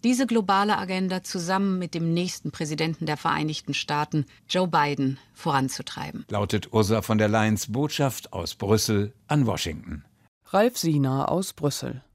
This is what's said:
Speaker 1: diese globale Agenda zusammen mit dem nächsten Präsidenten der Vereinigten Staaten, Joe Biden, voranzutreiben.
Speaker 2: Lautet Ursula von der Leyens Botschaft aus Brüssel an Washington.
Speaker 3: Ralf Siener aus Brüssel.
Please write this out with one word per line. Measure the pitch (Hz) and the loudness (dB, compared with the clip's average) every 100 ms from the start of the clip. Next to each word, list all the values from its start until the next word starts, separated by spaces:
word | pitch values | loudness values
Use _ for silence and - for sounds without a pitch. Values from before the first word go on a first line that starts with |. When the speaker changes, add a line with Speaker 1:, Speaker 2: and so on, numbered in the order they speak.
Speaker 1:
diese | 233 247 233 | 2 2 2
globale | 226 190 196 208 208 | 2 4 2 4 0
Agenda | 185 185 185 185 | -2 -2 0 -2
zusammen | - 185 170 190 196 185 | -4 -6 -2 0 2 0
mit | 175 | -2
dem | 170 165 | -2 0
nächsten | 170 180 - 151 | 0 -2 -6 -10
Präsidenten | - 151 151 160 160 156 | -6 -6 -2 -2 -2 -4
der | 147 | -2
Vereinigten | 165 156 156 151 - | -2 -2 -2 -4 -6
Staaten, | 143 - 147 151 156 139 - _ | -6 -2 -2 0 -2 -2 -10 _
Joe | 185 180 | 0 2
Biden, | 160 147 143 135 135 _ | 2 2 2 0 -2 _
voranzutreiben. | - 170 139 131 - - - - - - | -6 0 2 0 -4 -10 -10 -10 -10 -4
Speaker 2:
Lautet | 101 101 107 - | -2 0 -2 0
Ursula | 110 101 110 | 2 4 2
von | 104 110 | 2 2
der | 107 | 4
Leyens | 110 110 107 - | 4 4 2 0
Botschaft | 110 147 - 139 117 - | -2 -2 0 0 -2 -10
aus | 92 82 - | -8 -8 -6
Brüssel | 101 107 - 104 104 - - | 2 2 4 0 0 -6 -2
an | 147 120 | 2 2
Washington. | - - 78 - 73 - _ _ _ _ | 0 -4 -8 -10 -12 -12 _ _ _ _
Speaker 3:
Ralf | 190 233 233 | 2 2 2
Siener | 165 147 135 135 - | 0 2 2 0 0
aus | 175 190 | -2 -2
Brüssel. | - 147 - 123 127 _ | -4 -4 -2 -8 -10 _